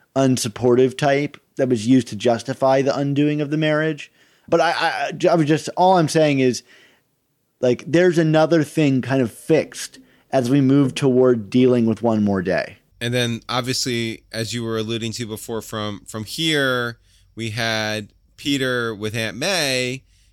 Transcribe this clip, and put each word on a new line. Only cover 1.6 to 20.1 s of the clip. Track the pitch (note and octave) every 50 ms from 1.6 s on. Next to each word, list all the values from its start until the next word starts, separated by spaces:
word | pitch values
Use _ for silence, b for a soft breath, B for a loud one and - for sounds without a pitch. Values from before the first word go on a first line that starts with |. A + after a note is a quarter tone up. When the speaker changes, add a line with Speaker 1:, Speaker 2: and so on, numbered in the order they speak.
| C3+ B2+
Speaker 1:
was | B2+ A2 G#2
used | A#2+ C3 C3 -
to | - A2+
justify | G2+ G#2+ B2 A#2 G#2+ - - B2+ - C3+ C3 C3+ C3+
the | C3 C3+ -
undoing | - C#3+ C#3+ C#3+ C#3+ D3 D3 D3+ D3+
of | D3+ C#3
the | D3+
marriage. | D#3 D#3 D3+ D3+ D3+ D#3 D#3+ D#3 C#3+ - - b b b b b b b b
But | E3 E3+
I, | D#3+ E3+
I, | D#3+ A#2 E3 D#3+ B2+ G2 C#3+ C#3+ - - - E3+
I | E3
was | E3 D3+
just, | C#3 D#3+ D3 - - -
all | - F3+ F#3 F#3+ F3+
I'm | D#3+ C#3+
saying | - D#3+ D#3 D3 C#3+ C3+
is, | C3 B2+ A#2 - - b b b b b b b b b _ _ _ _ _ _ _ _ _ -
like, | B2+ B2+ B2 A#2 -
there's | C3+ C3+ E3+ F3+ F3+ D#3+
another | E3+ E3 D#3 D#3 D#3 D#3 D3 E3+ E3 C#3+
thing | - - D#3+ D#3 C#3 C3+ B2+ A2
kind | A#2 C3+ C3+
of | B2 G#2+
fixed | - - - - D#3+ C#3 - - - - - - - - b b b b b b
as | - C3+ B2 A#2+
we | C#3 C#3+
move | C3+ C3 C3+ C#3+ C#3 B2+ B2
toward | - C#3+ C3+ B2 B2+ B2+ B2+ A#2+ A2+ G#2 G2
dealing | - B2+ B2+ B2 B2 B2 A2+
with | A2+ A2 G#2+
One | A2+ A#2 A2 G#2+ G#2
More | G2+ G2 F#2+
Day. | F2 F#2 F2 D2 - - - _ _ _ _ -
Speaker 2:
And | A#2 A#2+ B2
then, | B2 A#2+ A#2+ A#2 A2 -
obviously, | - A#2 B2+ A#2+ B2+ B2+ - - C3 A#2+ A#2 A#2 A2+ A2+ - _ _
as | - A2+ A2+ G2+ A2+
you | A#2+ A2+
were | A2+ A2 A2
alluding | A2 G#2+ A#2 A2+ A#2 A2+ G#2
to | - A#2+
before, | G#2 G#2+ G2+ - - A#2 A2
from, | - - A#2 G#2+ G#2+ G#2 G2+ - -
from | - - A2+ G#2+
here, | - - - E3 D#3+ D#3 C#3+ C#3 C3 B2+ B2 A#2+ A#2 A#2 _ _ _ _ _ _ _ -
we | A2+ A2+ A2+
had | G#2 B2 A2+ A2+ A2 A2 G#2+ G#2+ G#2+ G#2+ G#2+ - _ _ _ _ _
Peter | - - D3 C#3+ C3+ C3 B2+ B2+ B2 A#2 A2+ G#2+
with | G2 G#2+ G#2+ G#2+
Aunt | A#2+ A2+ G#2+ E2+
May. | A2+ D3 F#3+ G3 F3 D3 C3+ C3 B2+ B2+ B2 B2+ C3 _ _